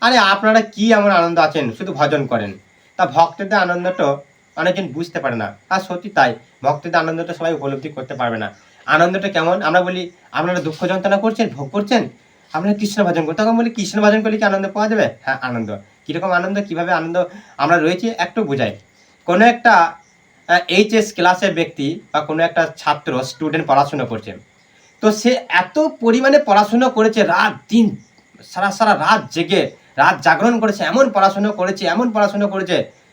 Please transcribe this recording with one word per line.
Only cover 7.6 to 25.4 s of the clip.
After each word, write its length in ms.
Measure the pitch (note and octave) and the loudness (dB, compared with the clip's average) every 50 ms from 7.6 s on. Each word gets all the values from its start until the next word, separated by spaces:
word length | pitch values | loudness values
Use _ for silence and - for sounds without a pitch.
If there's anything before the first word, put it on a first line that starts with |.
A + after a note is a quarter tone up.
| C#3 C#3 C#3 C3+ - D3 | -4 -6 -6 -8 -8 -10
করতে 260 | - C3 - - C#3 | -12 -12 -12 -10 -6
পারবে 240 | B2 B2 A#2 A2+ G#2+ | -4 -4 -4 -4 -4
না। 160 | G#2 F#2+ - - _ _ _ _ - | -6 -8 -10 -14 _ _ _ _ -2
আনন্দটা 420 | - D3 D#3 E3+ F3+ F#3 G3 G3 G3 | 2 2 4 4 2 0 -2 -4 -4
কেমন? 340 | G3 E3 D#3+ E3+ F#3 G3+ | -2 -2 0 0 0 0
আমরা 200 | D#3 D#3 E3+ F3+ | 0 2 2 2
বলি, 280 | F3+ F3+ F3+ F3+ F3 - - _ _ _ | 2 0 -2 -6 -8 -10 -12 _ _ _
"আপনারা 280 | - C#3 E3 F3 F3+ F3 | -6 -4 -2 -2 -2 -4
দুঃখ 260 | C#3+ D#3 D#3 - F3+ | -4 -6 -6 -4 -4
যন্ত্রণা 300 | - F#3+ F#3 F#3 F#3+ G3+ | -2 -2 -2 0 0 0
করছেন, 320 | G3 G#3+ A3+ A3 A#3 A3 - | 0 0 0 -2 -2 -4 -4
ভোগ 220 | - - C#3 C3+ | -6 -10 -10 -8
করছেন, 380 | - G#3 G#3 G#3 B3+ A3 D3+ - - _ _ _ _ _ _ _ | -6 -6 -2 0 0 -2 -2 -4 -10 _ _ _ _ _ _ _
আপনারা 220 | - D#3 F3+ G3+ G#3 | -8 -4 -2 -2 -2
কৃষ্ণ 300 | G#3 G#3+ G3+ - G#3 G3 | -2 -4 -4 -2 -2 -2
ভজন 180 | F3 D#3+ E3+ | 0 0 -2
করুন।" 120 | D#3+ D3+ E3 | -2 -2 -2
তখন 220 | A3 G#3+ A3+ A3+ | -2 0 0 0
বলি, 140 | A#3 A#3 A#3 | 0 0 -2
"কৃষ্ণ 300 | A#3 A3 F#3 - G3+ G#3 | -4 -6 -6 -6 -2 0
ভজন 220 | G#3 G#3 G#3+ A3 | 2 2 2 2
করলে 160 | G#3+ A3 G#3+ G#3 | 0 -2 -2 -2
কি 60 | G#3+ | 0
আনন্দ 240 | G3 G3 G3 G3 F#3+ | 0 0 -2 -4 -4
পাওয়া 160 | - G#3 G#3+ G#3+ | -4 -4 -2 -2
যাবে?" 200 | A3+ G#3+ D3 - - - | 0 0 -2 -2 -4 -6
হ্যাঁ, 160 | - C3+ C3+ C3 | -6 -6 -6 -4
আনন্দ। 360 | C3 B2+ A#2+ A#2 A2+ G2+ G#2 - - _ _ _ _ | -6 -6 -6 -6 -6 -8 -10 -12 -14 _ _ _ _
কীরকম 240 | - D#3 E3+ F#3 G3 | -10 -8 -6 -4 -2
আনন্দ, 300 | F3+ E3+ F#3 G#3 G3+ G3+ G3+ G3+ | -2 -2 -2 -2 -4 -4 -4 -4
কীভাবে 240 | E3 E3 E3+ F3+ | -4 -4 -2 -2
আনন্দ 320 | F3+ D#3+ D#3+ E3 E3+ F3+ F3 F3+ F#3+ G3+ - - - | -2 -2 -2 -2 -2 -2 -2 -4 -6 -16 -20 -14 -6
আমরা 200 | - C#3+ D#3 F3 | -2 0 2 2
রয়েছি 340 | E3 D3+ E3 F3+ F3+ A#3 A3+ | 4 2 2 0 0 -2 -4
একটু 340 | A3+ - F3 - - A#3 G#3 | -2 -4 -4 -4 -2 -4 -2
বোঝাই। 320 | D3 C#3 C3+ A#2 G#2 - - - _ _ _ _ _ _ _ _ | -2 -2 -2 -2 -4 -6 -8 -16 _ _ _ _ _ _ _ _
কোনো 200 | E3+ F3 F#3+ A3+ | 0 4 4 6
একটা, 280 | A#3+ A#3 A#3 - A#3+ G#3+ F3 | 4 4 4 4 4 6 6
আহ, 760 | E3 D#3+ - - _ _ _ _ _ _ _ _ _ - F3 F3 - - | 4 2 0 -8 _ _ _ _ _ _ _ _ _ 0 0 0 0 2
এইচএস 460 | E3+ G3 G#3+ G#3+ A3+ A3 G#3 - - | 2 2 2 4 2 0 0 0 -2
ক্লাসের 400 | F3+ F3 F3+ F3+ F3+ G3 F#3 D#3+ | 0 2 2 2 2 0 -2 0
ব্যক্তি 460 | E3 D#3+ D#3+ - - C#3 D3 E3+ G3 - - | -2 -4 -4 -4 -4 -4 -4 -4 -6 -8 -6
বা 80 | - D3+ | -4 -4
কোনো 220 | D3 D3+ D#3 D#3+ | -4 -2 -2 0
একটা 300 | E3 E3 - E3+ D#3+ D#3 - | -2 0 0 0 -2 -2 -4
ছাত্র, 480 | - - D3+ D3 D3 - D#3 B2+ B2+ B2+ | -6 -2 -2 -2 -2 -4 -4 -4 -4 -4
স্টুডেন্ট 420 | B2+ - - D#3 D3+ D3+ D#3+ D3 | -6 -8 -6 -4 -4 -2 -2 0
পড়াশোনা 380 | C#3+ C3+ C#3 C#3+ - D#3 C#3 B2 | 2 2 2 2 2 -2 -6 -6
করছে, 320 | A2 A2 G#2 - G#2+ F2+ - - _ _ _ _ _ _ _ _ _ _ _ | -6 -6 -8 -10 -12 -16 -16 -18 _ _ _ _ _ _ _ _ _ _ _
তো 120 | - G#3+ | 0 0
সে 320 | G#3 - - A#3+ B3+ C4 | 0 2 2 0 0 0